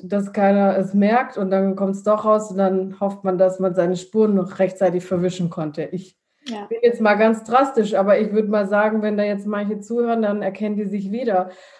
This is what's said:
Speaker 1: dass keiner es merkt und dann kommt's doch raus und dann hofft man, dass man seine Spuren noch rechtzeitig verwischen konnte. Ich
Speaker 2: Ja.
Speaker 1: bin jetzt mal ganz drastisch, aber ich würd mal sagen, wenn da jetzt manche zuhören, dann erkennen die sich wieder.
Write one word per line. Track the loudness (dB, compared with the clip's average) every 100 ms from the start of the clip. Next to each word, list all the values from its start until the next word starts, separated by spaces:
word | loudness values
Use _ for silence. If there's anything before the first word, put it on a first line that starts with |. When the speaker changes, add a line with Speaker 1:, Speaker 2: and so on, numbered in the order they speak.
Speaker 1:
dass | -6 -4 -4
keiner | 0 4 4 4 2
es | 0
merkt | 2 4 4 0 -4
und | -2
dann | 0 0 0
kommt's | -2 -2
doch | 0 0 2
raus | 2 0
und | 0
dann | 0 0 -4 -4
hofft | -6 -4
man, | -2 2
dass | 2 2
man | -2
seine | 0 0 0
Spuren | -2 2 2 2
noch | 0 -2
rechtzeitig | -2 2 0 0 -2
verwischen | -2 -2 -2 -4
konnte. | -4 -8 -6 -8
Ich | -8 -12 _ _ _ -12
Speaker 2:
Ja. | -10 -8
Speaker 1:
bin | 0
jetzt | 2 4
mal | 2 4
ganz | 4 2
drastisch, | 2 2 2 0 0
aber | 2 4 2
ich | 2
würd | 0 0
mal | 0 0
sagen, | 2 2 0
wenn | -2 -2
da |
jetzt | -2 -2 -4
manche | -6 -4 -6
zuhören, | -6 -4 -2 0
dann | 0 -2
erkennen | -4 -4 -6 -4
die | -4
sich | -6 -6
wieder. | -6 0 0 -2 -8 -20 -20